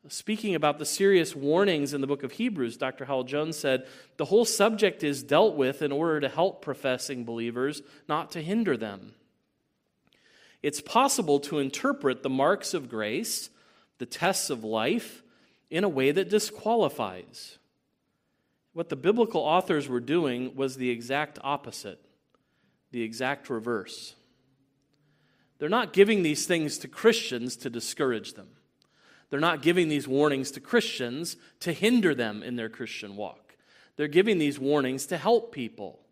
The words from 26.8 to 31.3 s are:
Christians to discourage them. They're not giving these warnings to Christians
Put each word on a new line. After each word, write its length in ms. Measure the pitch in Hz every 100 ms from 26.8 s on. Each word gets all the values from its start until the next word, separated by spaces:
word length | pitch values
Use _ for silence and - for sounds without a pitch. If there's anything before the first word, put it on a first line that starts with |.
| -
Christians 680 | - 226 226 - 123 123 -
to 140 | 139
discourage 640 | 117 - - 143 113 104
them. 160 | - 92 _ _ _ _ _ _ _ _
They're 100 | 139
not 220 | 160 160
giving 260 | 143 175 165
these 180 | 147 131
warnings 440 | 131 151 139 131
to 80 | -
Christians 760 | - 240 - - 123 127 165